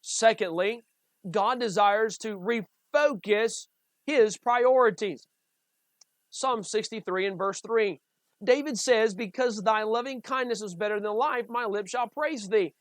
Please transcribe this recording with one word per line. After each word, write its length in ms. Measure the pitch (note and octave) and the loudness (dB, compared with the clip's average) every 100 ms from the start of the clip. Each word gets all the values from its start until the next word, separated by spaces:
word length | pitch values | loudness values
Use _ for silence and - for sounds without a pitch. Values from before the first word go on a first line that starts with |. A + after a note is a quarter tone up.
Secondly, 840 | - - A3+ A3 G3 E3 G3 A#3 _ _ _ _ G3 | -8 2 4 4 -2 0 -2 -2 _ _ _ _ -4
God 300 | G3+ G3+ B3+ | 0 0 0
desires 580 | A#3 F#3 G3+ G#3 A3 - | -2 2 4 4 0 -2
to 200 | A3+ G3+ | -8 -6
refocus 1300 | F3+ A#3 F#3+ _ _ D4 D4 A#3 F#3+ G#3 A3+ - - _ _ _ - | -2 -4 -4 _ _ 2 2 0 0 0 0 -4 -14 _ _ _ -2
his 300 | D4 G#3+ - | 4 4 2
priorities. 880 | - B3 B3 C4 A#3+ F3+ G#3 C#3 _ _ _ _ _ _ _ _ _ _ _ | 0 2 4 6 4 2 -6 -6 _ _ _ _ _ _ _ _ _ _ _
Psalm 320 | - C4 A#3+ | -6 -2 -2
sixty-three 640 | F#3+ G#3+ G#3+ A3 F#3+ F#3 G3 | -2 -4 -4 -8 -4 -2 -2
and 120 | F#3+ | -2
verse 220 | G3 G3 | -4 -4
three, 400 | - A3+ G#3 D#3 _ _ _ _ | -2 0 0 -2 _ _ _ _
David 360 | G#3 C4 D4 A3+ | 2 2 2 -4
says, 360 | - A#3 A3+ | 2 4 4
Because 480 | F#3+ A3 G#3+ B3+ G#3+ | 0 -8 -2 -2 0
thy 200 | G3 G#3+ | 0 2
loving 400 | A3 A3+ B3 C4+ | 2 -2 -2 -8
kindness 400 | - C4+ B3 A3 | -6 -4 -2 -4
is 120 | G#3 | -6
better 260 | E3+ G#3 G#3 | -4 -2 -2
than 120 | G#3 | -2
life, 340 | G#3+ C#4+ B3 A3 | 0 0 0 -4
my 160 | A#3 | -4
lips 260 | A#3 G3+ G3 | -2 -4 -4
shall 180 | B3 A#3+ | -4 -4
praise 400 | - D4+ D4 G3 | -4 -4 -4 0
thee. 260 | G#3+ F3 _ | 0 0 _